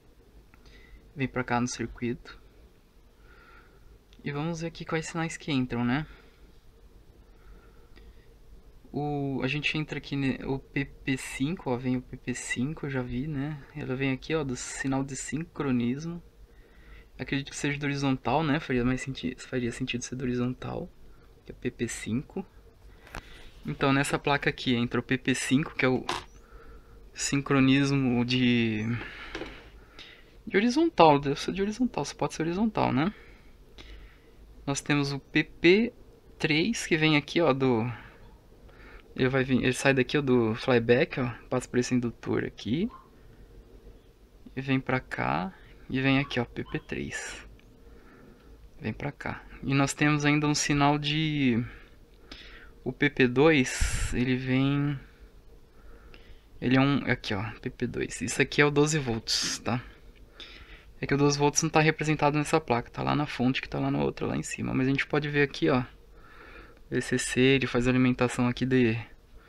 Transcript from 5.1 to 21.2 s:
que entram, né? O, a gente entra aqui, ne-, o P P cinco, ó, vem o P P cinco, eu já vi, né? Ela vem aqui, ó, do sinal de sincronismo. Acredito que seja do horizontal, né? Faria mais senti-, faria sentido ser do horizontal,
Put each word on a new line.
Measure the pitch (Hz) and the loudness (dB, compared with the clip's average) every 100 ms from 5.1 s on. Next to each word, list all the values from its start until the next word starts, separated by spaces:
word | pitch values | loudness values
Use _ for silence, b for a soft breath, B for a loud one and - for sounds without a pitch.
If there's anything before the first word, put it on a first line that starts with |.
| 170 165 - | -4 -6 -6
que | - | -2
entram, | 135 127 120 | -2 0 0
né? | 120 135 151 b b b b b - - - - - - - b b b b b b b b b b b - - - - - | 0 0 -2 b b b b b -20 -20 -20 -20 -20 -20 -20 b b b b b b b b b b b -20 -20 -20 -20 -12
O, | 139 147 143 139 131 | -6 -4 -2 -2 -2
a | 131 | -2
gente | 147 - 156 | -2 -2 -2
entra | 156 - | -4 -8
aqui, | - 139 | -6 -2
ne-, | 135 - | 0 -2
o | - 139 | -4 -6
P | - 143 | -4 -6
P | 139 - - 131 | -6 -6 -4 -4
cinco, | - - 139 190 139 | -4 -4 -2 -2 -2
ó, | 120 | -2
vem | 131 127 | 0 -2
o | |
P | - 131 | -4 -10
P | - | -8
cinco, | 120 - - 135 160 147 | -6 -4 -2 -2 -4 -6
eu | |
já | 135 | -4
vi, | 123 123 151 | -4 -4 -4
né? | 139 147 147 131 | -4 -4 -8 -12
Ela | 147 127 131 | -10 -6 -2
vem | 135 | -2
aqui, | 131 - | -2 -2
ó, | 160 | -2
do | 139 123 | -2 -6
sinal | - - 135 135 | -6 -6 -2 0
de | 139 131 | -2 -6
sincronismo. | - 143 170 - 143 123 120 139 165 170 - - - b b b b b b - | -6 -6 -6 -4 0 2 0 -2 -6 -10 -12 -20 -20 b b b b b b -12
Acredito | 127 139 139 | -4 -4 -4
que | - | -6
seja | 147 143 | -4 -2
do | |
horizontal, | 143 143 139 131 - 143 | -4 0 0 0 2 2
né? | 160 151 | 2 0
Faria | - 127 | 0 0
mais | 123 127 | 2 0
senti-, | - 131 - - | -4 -6 -6 -8
faria | - 131 120 | -6 -4 -4
sentido | - 131 120 | -4 -6 -6
ser | - 127 | -6 -6
do | |
horizontal, | 135 123 123 123 127 120 - - - b | -4 -2 -2 -4 -8 -8 -8 -14 -20 b